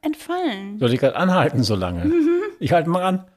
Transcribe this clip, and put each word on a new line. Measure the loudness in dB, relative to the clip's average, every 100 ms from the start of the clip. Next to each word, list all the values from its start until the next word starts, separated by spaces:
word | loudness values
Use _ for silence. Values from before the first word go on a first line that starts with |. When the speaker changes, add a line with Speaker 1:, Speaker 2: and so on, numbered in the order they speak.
Speaker 1:
entfallen. | -6 -6 -6 -4 -2 -4 -8 -2
Speaker 2:
Soll | 0
ich | 2
grad | 0 2
anhalten | 2 2 2 0
so | 0 0
lange? | -2 -2 0
Speaker 1:
Mhm. | 2 2 0 -2 -6
Speaker 2:
Ich | 0
halte | 2 2
mal | 0
an. | 0 -2 -4